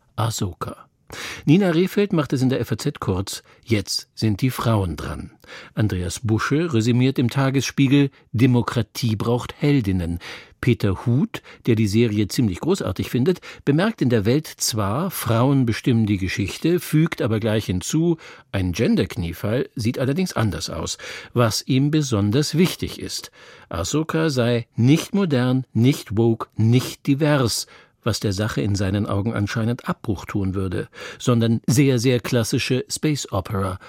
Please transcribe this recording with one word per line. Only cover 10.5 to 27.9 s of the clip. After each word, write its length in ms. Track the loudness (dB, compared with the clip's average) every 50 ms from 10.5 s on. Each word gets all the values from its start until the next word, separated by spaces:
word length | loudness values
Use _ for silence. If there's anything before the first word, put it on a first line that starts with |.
| _ _
Peter 440 | 0 0 2 2 2 0 -2 0 0
Huth, 380 | 0 2 2 2 0 -4 -10 -16 -18 -20 -4 0
der 80 | 2 2
die 120 | 4 2
Serie 400 | 4 4 4 4 4 2 0 0
ziemlich 320 | 0 0 0 0 0 0 -2
großartig 520 | -2 -2 -2 0 -2 -4 -4 -4 -4 -2
findet, 280 | -2 0 2 0 0 -2 -6 -14 -20 -4 0
bemerkt 360 | 0 2 2 2 0 0 0
in 80 | 0 2
der 160 | 2 2 2
Welt 220 | 2 2 0 -2
zwar, 640 | -4 -8 -6 -4 -4 -2 -2 -2 -2 -2 -2 -4 -4
Frauen 560 | -6 -4 -2 0 2 2 4 4 4 2 2
bestimmen 400 | 2 0 -2 0 2 2 2 2
die 100 | 2 0
Geschichte, 640 | 0 -2 -2 -2 -4 -4 -4 -4 -2 0 0 0 0
fügt 420 | 0 0 2 2 2 2 0 -2
aber 180 | -2 -2 0 0
gleich 280 | 0 0 0 0 0
hinzu, 500 | 0 -2 -2 -2 -2 0 2 2 2 2 0 -4 -12 -20 -20 -12 _
ein 200 | -6 -4 -2 -2
Gender-Kniefall 960 | 0 0 2 2 2 2 0 0 -4 -4 -6 -6 -6 -6 -4 -2 -2 -2 -4 -6 _
sieht 240 | -4 -4 -2 -2 0
allerdings 340 | -2 0 0 0 -2 -2 0
anders 380 | 0 0 0 -2 -4 -6 -8
aus, 260 | -6 -6 -6 -6 -8 -10 -12 -14 -14 -16 -14 -4 0
was 280 | 2 2 2 0 -2 -2
ihm 240 | 0 2 2 2 2
besonders 680 | 2 0 0 0 0 2 2 2 2 0 0 0 2
wichtig 420 | 2 2 2 0 -4 -8 -8 -8 -10
ist. 300 | -10 -10 -10 -10 -12 -14 -18 -20 -20 -20 -20 -20 -14 -8
Ahsoka 640 | -6 -4 -4 -2 -2 -2 -2 -2 -2 0 0 0
sei 340 | 0 0 2 2 0 0 -2 -4 _
nicht 380 | 2 4 6 4 4 2 0 0
modern, 540 | 0 0 2 2 2 2 2 0 0 -2 -2
nicht 460 | 2 4 4 4 4 2 -4 -4 0
woke, 300 | 2 4 4 2 0 -4 -6 _
nicht 500 | 2 4 4 4 4 2 0 -6 -4 -2
divers, 600 | 0 0 2 2 2 2 2 2 0 -2 -4 -6 -10 -14 -20 -20 _